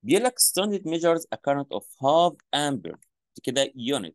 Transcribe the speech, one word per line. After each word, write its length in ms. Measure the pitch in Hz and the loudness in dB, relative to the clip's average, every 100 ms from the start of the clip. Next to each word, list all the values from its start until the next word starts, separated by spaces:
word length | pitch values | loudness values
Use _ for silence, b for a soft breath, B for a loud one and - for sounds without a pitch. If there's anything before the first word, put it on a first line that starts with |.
بيقول 220 | 107 180 | 2 2
لك 140 | 247 - | 2 0
student 440 | - - 208 202 | 0 0 -2 -2
measures 420 | 180 165 170 165 165 | -4 0 2 0 -2
a 20 | - | -8
current 320 | - 143 139 | -2 -2 -2
of 120 | - - - | -8 -10 -4
half 360 | 131 160 175 147 _ 139 | 2 4 4 0 _ -2
ampere. 420 | 147 135 82 - _ _ _ - | -2 -2 -6 -14 _ _ _ -10
دي 40 | |
كده 220 | - 127 | -4 -2
unit. 480 | 135 135 117 139 90 | -2 -2 -4 -4 -6